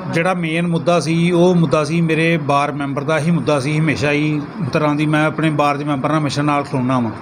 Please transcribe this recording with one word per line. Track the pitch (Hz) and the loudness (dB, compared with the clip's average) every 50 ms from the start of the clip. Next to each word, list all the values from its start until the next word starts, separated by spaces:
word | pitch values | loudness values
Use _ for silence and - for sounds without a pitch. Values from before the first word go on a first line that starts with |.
| 185 151 127 | -8 -4 -2
ਜਿਹੜਾ | 170 165 185 185 | 0 0 0 -2
ਮੇਨ | 180 170 160 160 170 175 175 | -2 -2 -2 -2 -2 -2 0
ਮੁੱਦਾ | 165 160 127 175 175 170 | -2 0 0 2 2 2
ਸੀ, | 139 156 165 165 170 175 | 2 0 0 2 2 2
ਉਹ | 180 170 175 180 180 | 4 4 4 4 4
ਮੁੱਦਾ | 170 165 139 165 156 151 | 4 2 2 2 0 0
ਸੀ | 139 165 170 | 0 0 0
ਮੇਰੇ | 170 160 160 151 160 165 170 165 | 2 2 2 2 2 2 0 0
ਬਾਰ | 147 135 143 143 143 139 | 0 0 0 0 0 0
ਮੈਂਬਰ | 135 143 143 139 139 147 143 | -2 -4 -6 -4 -4 -4 -2
ਦਾ | 147 160 156 | -2 -2 0
ਹੀ | 143 170 | 0 0
ਮੁੱਦਾ | 170 151 117 151 147 143 | 0 0 2 0 0 0
ਸੀ | 123 147 151 151 | 0 0 0 0
ਹਮੇਸ਼ਾ | 160 156 127 - 135 147 | 0 0 0 0 0 0
ਹੀ | 147 147 151 151 151 151 143 - - 220 170 123 - | 0 0 0 0 -2 -2 -4 -6 -8 -6 -6 -2 0
ਤਰ੍ਹਾਂ | 160 151 147 147 | 0 0 0 0
ਦੀ। | 147 151 | 0 0
ਮੈਂ | 151 156 151 156 | 0 2 2 2
ਆਪਣੇ | 156 - - 156 160 | 0 0 0 -2 0
ਬਾਰ | 151 143 147 143 143 139 | 0 2 0 0 0 -2
ਦੇ | 147 | -2
ਮੈਂਬਰ | 151 147 131 127 147 | -4 -4 -2 -2 -2
ਨਾਲ | 151 160 | 0 0
ਹਮੇਸ਼ਾ | 151 135 - 147 | 0 -2 -2 -2
ਨਾਲ | 147 151 147 143 139 | 0 0 0 0 -2
ਖਲੋਨਾ | - - 135 123 127 131 127 | -2 -2 -2 0 0 0 0
ਵਾਂ। | 120 110 104 - | 0 -2 -4 -8